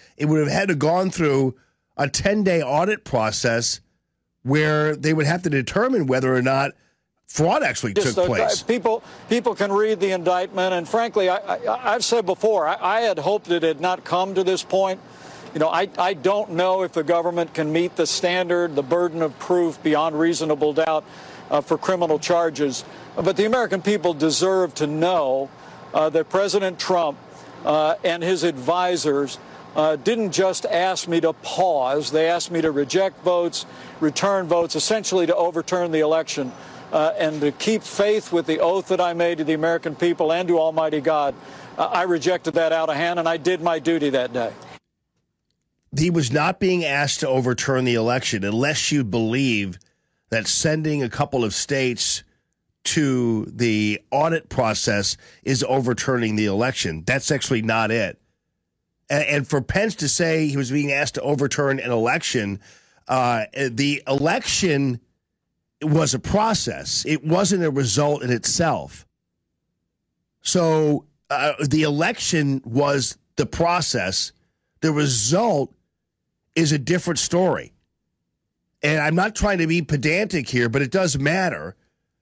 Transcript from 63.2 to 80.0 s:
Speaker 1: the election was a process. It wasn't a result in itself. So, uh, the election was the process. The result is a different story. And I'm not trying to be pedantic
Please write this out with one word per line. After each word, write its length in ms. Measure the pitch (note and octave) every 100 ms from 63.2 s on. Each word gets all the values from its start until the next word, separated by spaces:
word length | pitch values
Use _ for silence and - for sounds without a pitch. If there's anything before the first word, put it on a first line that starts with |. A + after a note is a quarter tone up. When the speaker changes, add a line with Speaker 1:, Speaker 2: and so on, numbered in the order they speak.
| B2 A#2 G#2+ - C3+
Speaker 1:
the 340 | A2+ C#3+ C#3+ -
election 920 | C3+ D3+ A#3 - - F#3+ C#3+ C#3 A#2+ - _ _ _ _ _ _ _
was 320 | D#3 D3+ D3+
a 60 | C3
process. 880 | - G3 A3 G#3 - C#2+ C#2 - -
It 160 | D#3
wasn't 400 | D#3 F3 G3 F#3+
a 80 | E3
result 500 | C3+ B2 G2+ D3 D3
in 100 | B2
itself. 760 | A#2+ - - E3 G#2+ C#2 - - _ _ _ _ _ _ _ _ _ _ _ _ _
So, 640 | - F#3 E3 D#3 D3+ D3 - _ -
uh, 240 | C#3+ D3 - D3
the 180 | D#3
election 800 | D#3 D3 F3 A#3+ - E3 C#3+ C3+ -
was 520 | A#2 - C#3+ A#2+ - _ -
the 100 | C#3
process. 880 | - E3+ F3 D3+ A#2+ F#2 F#2 - - _ _ _ _
The 100 | D#3+
result 800 | D3 C#3+ A#2+ G#2+ F3 A#3 D#3 C3 _ _ _ _ _ _ _ _ D#3+
is 160 | D#3+
a 80 | D3
different 400 | A#2+ F3 - D#3+
story. 540 | - E3+ F#3 G2+ - _ _ _ _ _ _ _ _ _ _ _
And 180 | D3 D#3
I'm 160 | D3+ E3
not 200 | G#3 G#3+
trying 240 | G#3 F#3+
to 80 | D#3+
be 140 | F3
pedantic 680 | D3 D3